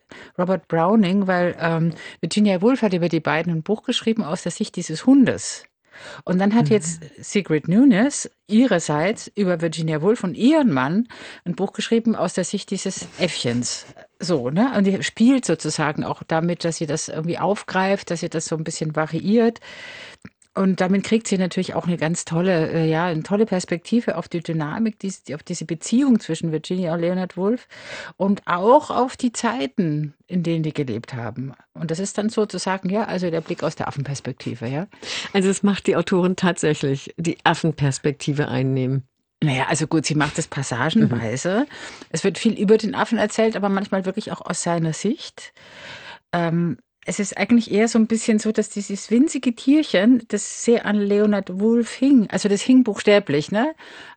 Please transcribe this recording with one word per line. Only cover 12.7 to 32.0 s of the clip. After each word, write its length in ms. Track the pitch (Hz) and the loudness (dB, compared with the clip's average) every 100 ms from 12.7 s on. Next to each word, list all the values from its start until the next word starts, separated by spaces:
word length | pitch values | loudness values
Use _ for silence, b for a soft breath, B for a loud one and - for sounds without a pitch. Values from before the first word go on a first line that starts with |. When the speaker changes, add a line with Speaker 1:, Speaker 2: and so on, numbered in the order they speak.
| 190 190 - 170 - | -6 -6 -8 -12 -4
Speaker 1:
Äffchens. 680 | 170 - 131 120 120 - - - - _ | -4 -2 -2 -2 -2 -8 -14 -20 -20 _
So, 320 | 170 160 120 | -2 -2 0
ne? 220 | 160 262 226 | 0 2 2
Und 80 | 196 | 2
die 160 | 196 | 0
spielt 420 | - - 226 269 | -4 4 4 4
sozusagen 600 | - 165 151 - 151 147 | 2 -2 -2 -2 -2 -2
auch 180 | 101 147 | -6 -8
damit, 440 | - 160 170 170 170 | -2 0 0 -2 -4
dass 120 | 160 | -4
sie 80 | 160 | -4
das 240 | 165 - | -4 -6
irgendwie 300 | - 160 - | -6 -6 -2
aufgreift, 720 | 175 208 - 185 190 196 - | -2 -2 -2 -2 0 -2 -2
dass 80 | 170 | -6
sie 100 | 170 | -4
das 160 | 165 - | -6 -4
so 100 | 160 | -6
ein 80 | |
bisschen 320 | 160 - 160 151 | -6 -4 -4 -2
variiert. 640 | 156 160 - 226 226 226 B B B B B B - _ _ | -2 -2 0 2 2 0 B B B B B B -20 _ _
Und 280 | - 190 180 | -2 0 2
damit 220 | 185 196 | 2 2
kriegt 240 | 196 226 220 | 2 0 2
sie 100 | 190 | 0
natürlich 380 | 185 190 185 - | 0 -2 -4 -4
auch 100 | 165 | -2
eine 120 | 170 | -2
ganz 280 | 151 170 - | -2 -2 -2
tolle, 460 | 165 185 175 160 | 0 2 2 0
äh, 180 | 165 160 | 0 0
ja, 160 | 160 180 | 0 0
eine 160 | 156 | -2
tolle 240 | 156 202 220 | -2 0 2
Perspektive 720 | 185 - 170 - 233 233 170 | 0 -2 -6 0 0 0 -4
auf 100 | - | -6
die 140 | 170 | -8
Dynamik, 560 | 165 160 147 170 220 - | -4 -4 -4 -2 -4 -4
die, 160 | 196 - - 147 | -10 -10 -12 -12
auf 80 | |
diese 220 | - 175 160 | -8 -8 -6
Beziehung 540 | 165 - 233 277 226 | -8 0 2 4 4
zwischen 320 | - 160 165 | 2 -4 -2
Virginia 440 | 156 - 185 180 170 | -4 -4 -4 -2 0
und 60 | |
Leonard 360 | 170 185 180 - | 0 0 -4 -2
Woolf 300 | 190 247 - B B B B - | -2 -2 -6 B B B B -2
und 260 | 196 202 - | 0 0 0
auch 420 | 175 196 285 - | 0 6 6 4
auf 280 | - 254 - | 0 -2 0
die 140 | 247 | -4
Zeiten, 840 | - 233 240 269 - 170 151 151 - _ | -2 -2 -2 -4 0 0 0 -4 -10 _
in 160 | 180 | -4
denen 220 | 165 165 | 0 0
die 100 | 156 | -2
gelebt 400 | 147 135 107 - | -2 -4 -4 -6
haben. 400 | 127 113 120 135 127 _ 156 | -8 -8 -8 -10 -12 _ -10
Und 160 | 160 | -6
das 80 | |
ist 180 | 165 | -4